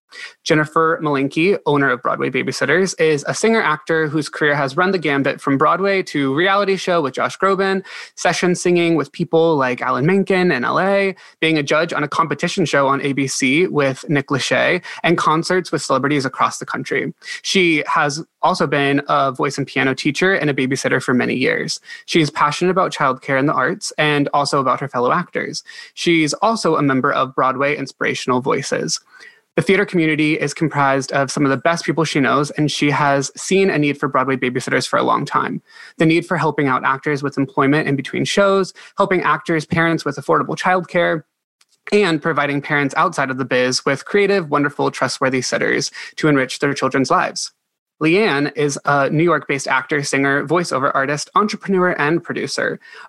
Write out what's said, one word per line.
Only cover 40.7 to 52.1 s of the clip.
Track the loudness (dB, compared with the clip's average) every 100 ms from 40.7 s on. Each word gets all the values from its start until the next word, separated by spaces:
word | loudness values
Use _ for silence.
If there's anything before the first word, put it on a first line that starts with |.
| 0 0 0 0 0 -6 _ _ _ _ _ 0
and | 2 4 2
providing | 0 0 0 -2
parents | -2 0 0 0
outside | 0 0 -2
of | -2
the | -2
biz | 2 2 0 -2
with | -2
creative, | 0 2 2 2 0
wonderful, | 0 0 0 -2
trustworthy | 0 -2 0 0 0
sitters | 0 -2 0 0 -2 -8 -14 -2
to | 2
enrich | 2 0 -2
their | -2
children's | -2 0 0 2
lives. | 2 0 -4 -10 -12 _ _ _ -4
Leanne | 2 2 2 0 -2
is | -2 -2 -2
a | 0 2 2
New | 2
York-based | 2 2 -2 -4 -2
actor, | -2 -2 -4
singer, | -2 0 0 0 0
voiceover | -2 0 -2 0
artist, | 0 -2 -4 -2
entrepreneur, | 0 0 -2 -2 0 2 0
and | 0